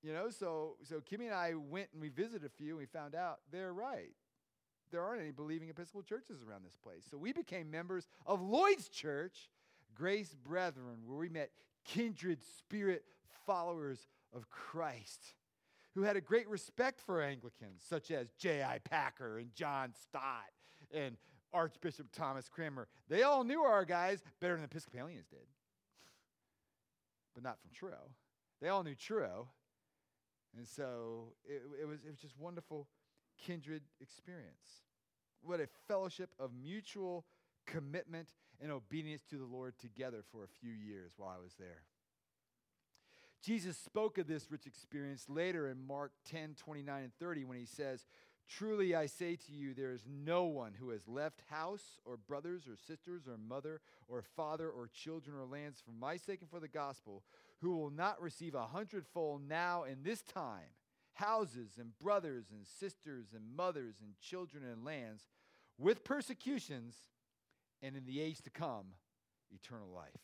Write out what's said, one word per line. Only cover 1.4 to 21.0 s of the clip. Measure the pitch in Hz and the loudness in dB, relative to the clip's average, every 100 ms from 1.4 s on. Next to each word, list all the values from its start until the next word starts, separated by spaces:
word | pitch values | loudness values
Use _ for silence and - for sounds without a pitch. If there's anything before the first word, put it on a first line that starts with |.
| 170 | 2
went | 160 143 175 196 | 2 -2 -4 -4
and | 156 | -6
we | 151 | -6
visited | 131 220 226 147 | 0 0 0 -6
a | |
few, | - 151 | -6 -6
and | 160 | -4
we | 135 | -6
found | 160 147 | -6 -4
out | 160 180 151 143 | 0 0 -2 -8
they're | 170 190 | -4 -4
right. | 180 247 226 76 - _ _ _ _ _ _ _ | -2 -2 -4 -6 -14 _ _ _ _ _ _ _
There | 170 | -2
aren't | 185 233 | 0 0
any | 156 | -2
believing | 135 151 160 160 | -4 -2 -2 -4
Episcopal | 156 170 202 | -8 -8 -8
churches | 170 226 - 175 | -4 -4 -4 -12
around | 110 101 | -10 -10
this | 90 - | -12 -16
place. | 113 85 - | -16 -16 -12
So | 143 | -6
we | 190 | -4
became | 302 - 180 156 | -2 -2 -4 -4
members | 160 175 185 - - - | -4 -2 -4 -4 -10 2
of | 196 | 2
Lloyd's | 185 247 392 381 - | 6 8 10 8 4
Church, | - 151 143 180 - - _ _ _ _ | -4 0 0 -2 -8 -20 _ _ _ _
Grace | 113 170 208 185 | -2 2 2 2
Brethren, | 147 127 175 180 131 123 117 113 | -8 0 2 2 0 -8 -8 -6
where | 139 | -2
we | 170 | -2
met | 160 143 - - _ | -2 -4 -6 -20 _
kindred | - 196 233 180 180 156 | -2 2 2 2 2 0
spirit | - - - 208 196 175 - - _ - - | 0 -20 -4 4 6 4 0 -20 _ -8 2
followers | 185 170 170 143 127 - _ _ | 4 4 2 0 -2 -8 _ _
of | 123 113 | -12 -12
Christ | - - 160 160 120 104 - - - _ _ _ _ - 190 | -12 -6 0 0 -2 -10 -14 -16 -20 _ _ _ _ -4 4
who | |
had | 202 202 | 6 6
a | |
great | 143 220 214 | 8 6 6
respect | 208 - - 254 254 | -4 -4 4 4 4
for | - 175 | 2 4
Anglicans, | 143 135 123 - 104 92 | 4 0 -6 -12 -14 -14
such | - 160 - | -2 -2 2
as | 151 120 _ | -2 -2 _
J | 180 151 | 2 4
I | 131 123 | 4 0
Packer | - 156 135 - 123 110 | 2 2 2 -2 -4 -4
and | 120 107 | -6 -2
John | 156 139 131 113 | 0 2 0 -4
Stott | - 147 135 123 98 _ - - 143 | -8 -4 -2 -2 -6 _ -20 -20 -4
and | 151 | -2